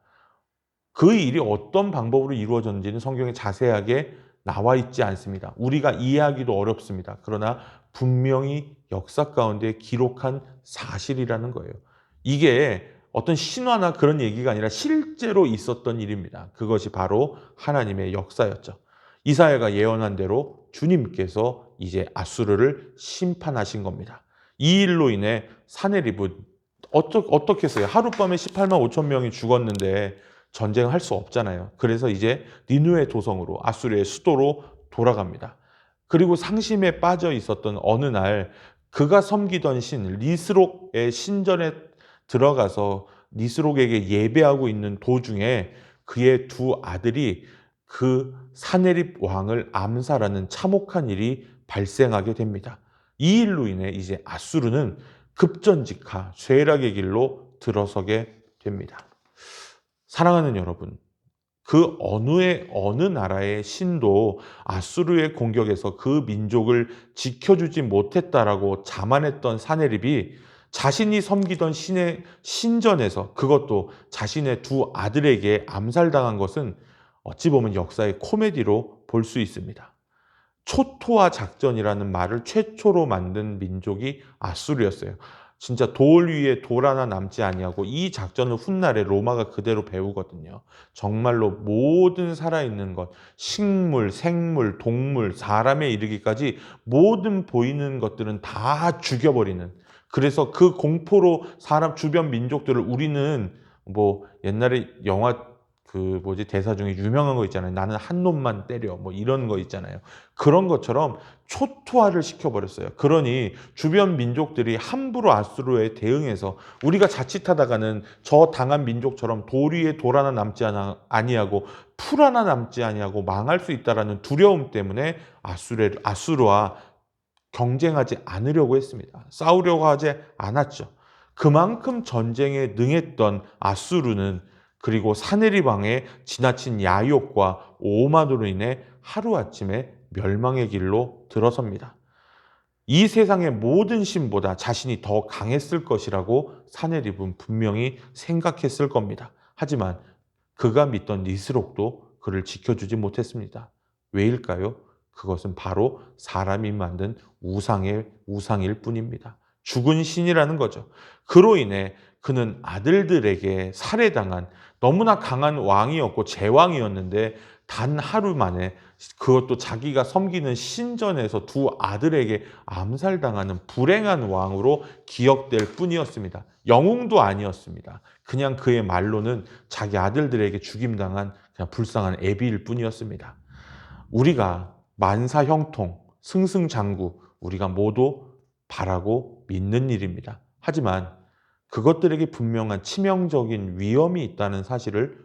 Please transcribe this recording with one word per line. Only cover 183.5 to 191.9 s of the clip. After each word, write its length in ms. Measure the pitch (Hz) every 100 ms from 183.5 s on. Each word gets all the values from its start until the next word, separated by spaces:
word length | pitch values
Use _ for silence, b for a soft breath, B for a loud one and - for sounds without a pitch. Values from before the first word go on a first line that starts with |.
| B B B B B B
우리가 640 | 110 139 143 98 87 90 - _ -
만사형통, 1040 | 98 104 123 151 139 156 151 156 92 87 _ _
승승장구, 960 | - 185 185 190 165 120 101 95 90 - b b
우리가 280 | 87 95 98
모두 640 | 92 107 107 135 139 - _ _ _ -
바라고 800 | - 95 92 95 120 127 - -
믿는 440 | 95 98 113 131
일입니다. 480 | 110 95 90 - 107 _ _
하지만 540 | - 156 113 92 87 - _ _ _ _ _
그것들에게 600 | - 117